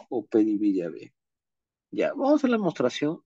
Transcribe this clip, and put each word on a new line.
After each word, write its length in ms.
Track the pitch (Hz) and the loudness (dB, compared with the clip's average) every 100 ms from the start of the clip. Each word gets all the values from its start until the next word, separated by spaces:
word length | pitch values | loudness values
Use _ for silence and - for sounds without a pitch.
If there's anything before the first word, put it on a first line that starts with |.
| - | -8
o 160 | 123 107 | -6 0
P 180 | 113 | 2
divide 400 | 107 104 104 95 | 2 2 0 0
a 60 | 85 | -4
B. 220 | 64 - _ _ _ _ _ _ _ _ | -8 -16 _ _ _ _ _ _ _ _
Ya, 220 | 294 - | -4 -2
vamos 300 | 277 269 302 | 0 2 2
a 40 | 247 | 2
la 80 | 226 | 2
demostración, 640 | 180 - 123 - 147 175 | 0 0 -2 0 -4 -6